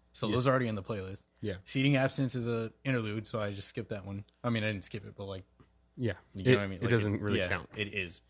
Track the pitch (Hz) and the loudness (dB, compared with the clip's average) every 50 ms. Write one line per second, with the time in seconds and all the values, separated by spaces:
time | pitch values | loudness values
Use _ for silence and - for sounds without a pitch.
0 | _ _ - - - 110 110 123 123 135 131 131 123 113 107 101 95 - 113 98 | _ _ -8 -4 -2 0 2 4 4 4 4 4 2 0 -2 -4 -4 -4 -6 -6
1 | 95 95 98 - - _ _ _ - 104 92 92 - - - 135 135 143 143 131 | -6 -8 -10 -12 -14 _ _ _ -6 -6 -6 -6 -6 -2 2 4 6 6 6 6
2 | 135 123 - - 135 123 127 123 117 117 117 113 113 110 - _ - 135 131 120 | 4 2 2 0 0 0 0 -2 -2 0 0 -2 -2 -4 -8 _ -2 0 0 0
3 | 110 107 104 113 104 - - 110 104 101 101 98 - - - 120 104 - 110 101 | 0 -2 -2 -4 -4 -4 -2 -2 -2 -2 -4 -4 -6 -6 -6 -6 -6 -6 -6 -8
4 | 95 98 98 98 101 - _ _ - 123 117 110 107 107 104 95 90 - - 104 | -6 -6 -8 -8 -8 -12 _ _ -2 0 0 0 0 0 -2 -2 -6 -8 -10 -10
5 | 101 104 - - 101 98 95 95 95 _ _ - - _ _ _ _ _ _ - | -10 -12 -12 -10 -8 -8 -8 -8 -10 _ _ -20 -20 _ _ _ _ _ _ -2
6 | 123 107 95 - - _ - 98 92 127 127 117 101 98 95 90 - 95 117 113 | -2 -2 -2 -4 -8 _ -8 2 4 6 6 6 4 0 -2 -2 0 2 4 4
7 | 104 104 101 - 104 104 98 98 92 87 98 87 - - - 107 104 101 107 101 | 4 2 0 0 0 0 2 2 2 0 0 -2 -4 -6 -6 -6 -4 -4 -4 -4
8 | 92 85 - - - | -4 -6 -8 -14 -18